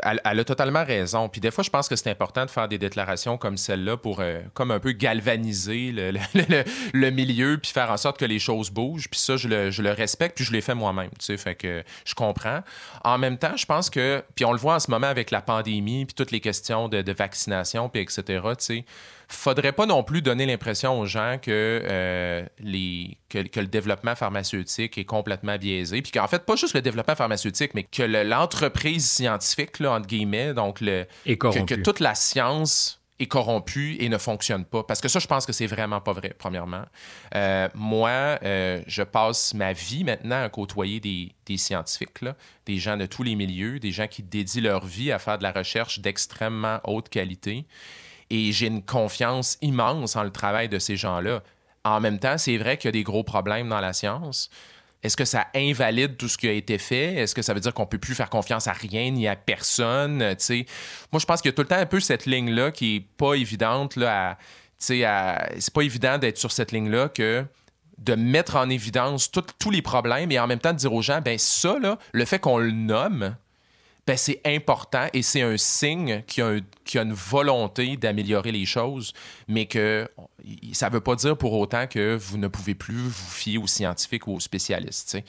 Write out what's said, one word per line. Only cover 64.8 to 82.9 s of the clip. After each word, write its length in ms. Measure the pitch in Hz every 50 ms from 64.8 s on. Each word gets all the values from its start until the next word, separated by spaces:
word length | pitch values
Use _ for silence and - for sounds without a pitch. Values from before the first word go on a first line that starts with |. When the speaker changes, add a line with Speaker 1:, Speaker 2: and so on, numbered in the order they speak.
| - - 127 123 117
Speaker 1:
à... 460 | 107 104 98 95 92 87 - 50 50 - -
c'est 160 | - - -
pas 80 | 151
évident 340 | 147 139 117 120 131 127 139
d'être 220 | 147 135 113 107 -
sur 120 | - 117
cette 220 | - - 110 -
ligne-là 380 | 113 110 107 107 110 123 139 143
que 340 | - 127 113 110 117 127 139 - - _ _ _ _ _ _ _ - -
de 160 | 107 131 113
mettre 420 | 110 117 123 139 160 165 - 151
en 140 | 139 127 127
évidence 600 | 131 123 104 117 104 127 123 139 143 131 - -
tout, 140 | - 185 175 - - -
tous 120 | - 214
les 120 | 196 160
problèmes 500 | - - 131 123 117 117 120 143 175 170
et 60 | 135 120
en 80 | 117
même 140 | 120 123 117
temps 120 | - 165
de 60 | 170 139
dire 160 | 131 127 110
aux 80 | 113
gens, « 180 | 110 139 139 160 139
Ben 120 | 120 117
ça, 420 | 107 - - - - - 180 226 285
là, 200 | 233 196 220 - - -
le 120 | - 117 117
fait 140 | - 190 185
qu'on 180 | - 143 123
le 140 | 117 117 113
nomme, 640 | 110 110 110 110 107 117 156 220 190 120 98 95 120 - - _ _ _ _ _ _ _ _ _ _ _ _
ben, 120 | 139 131 -
c'est 240 | - 147 139 - -
important 640 | 151 147 151 - 156 120 - - - 139 123 139 - -
et 80 | 127
c'est 180 | 117 - - 135
un 160 | 123 117 110
signe 640 | 101 - - - - 147 147 160 180 165 127 107 104 113
qu'il 180 | - - 123 117
y 20 |
a 40 | 110
un, 100 | 104 104 95 - - _ _
qu'il 140 | - - 120
y 0 |
a 40 | 113
une 100 | 110 107
volonté 800 | 95 87 95 135 139 143 143 131 120 107 95 - 117 123 131 143
d'améliorer 560 | 123 113 110 101 104 98 101 107 98 98 117
les 140 | 113 101 95
choses, 480 | - - 120 117 135 139 131 107 - - - - - - - - -
mais 160 | 107 110 107
que 420 | - - 113 107 107 107 107 110 - - - 85 - _ - -
y-, 300 | 101 - - - 113 -
ça 160 | - 110 107
veut 100 | 117 107
pas 140 | - 127 123
dire 240 | 120 139 147 151 -
pour 160 | 131 110 110
autant 320 | 107 101 98 117 117 131
que 280 | 127 - 110 104 110 113
vous 220 | 110 98 98 101
ne 120 | 107 101 95
pouvez 260 | - 101 90 104 95
plus 180 | - - -